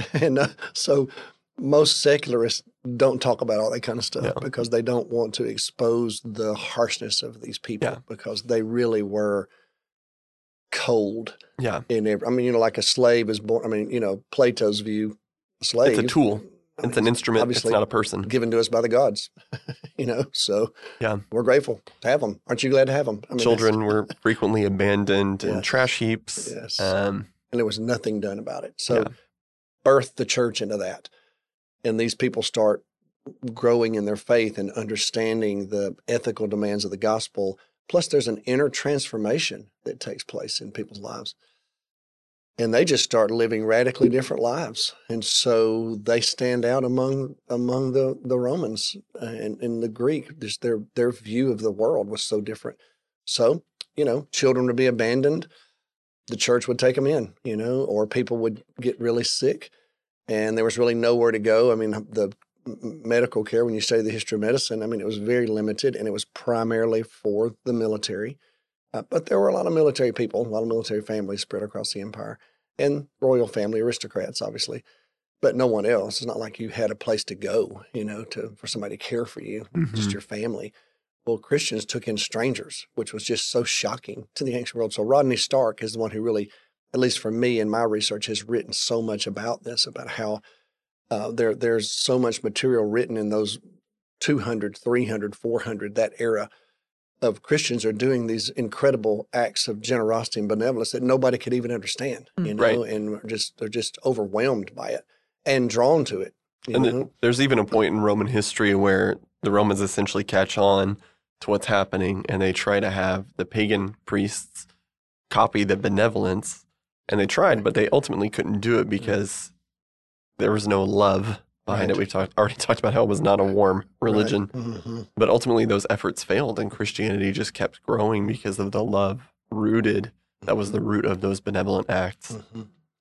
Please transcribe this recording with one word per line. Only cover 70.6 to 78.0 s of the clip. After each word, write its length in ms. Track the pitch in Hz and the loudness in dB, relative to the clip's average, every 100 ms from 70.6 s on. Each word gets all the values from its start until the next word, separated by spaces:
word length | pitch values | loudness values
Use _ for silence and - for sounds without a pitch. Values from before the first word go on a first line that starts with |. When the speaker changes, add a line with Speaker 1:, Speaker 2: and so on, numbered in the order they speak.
Speaker 1:
of 60 | 113 | -2
military 320 | 113 110 107 | -2 -2 -6
families 400 | 104 110 98 104 | -4 -4 -4 -6
spread 220 | - 101 | -6 -6
across 280 | 104 - 107 | -6 -8 -8
the 60 | 104 | -8
empire, 380 | 101 110 107 113 _ _ _ - | -10 -12 -12 -14 _ _ _ -2
and 300 | 143 143 143 _ | 0 0 -6 _
royal 280 | 131 127 110 | 2 4 2
family 320 | 110 104 110 | 0 -2 0
aristocrats, 600 | 117 117 113 98 - - | 0 -2 -6 -6 -6 -6
obviously, 440 | 107 113 - 120 - _ _ _ _ _ | -8 -6 -8 -8 -14 _ _ _ _ _
but 140 | 143 123 | 0 4
no 100 | 127 | 2
one 180 | 107 | 2
else. 340 | 104 117 101 - | 2 2 0 -6
It's 80 | 117 | -6
not 120 | 113 | -6
like 220 | 110 - | -8 -10
you 80 | 113 | -10
had 240 | 120 110 | -4 -2
a 20 | 107 | -2
place 280 | - 107 | -2 -2
to 100 | - | -2
go, 480 | 98 101 110 123 101 95 | -8 -2 0 0 -4 -12
you 120 | 117 | -8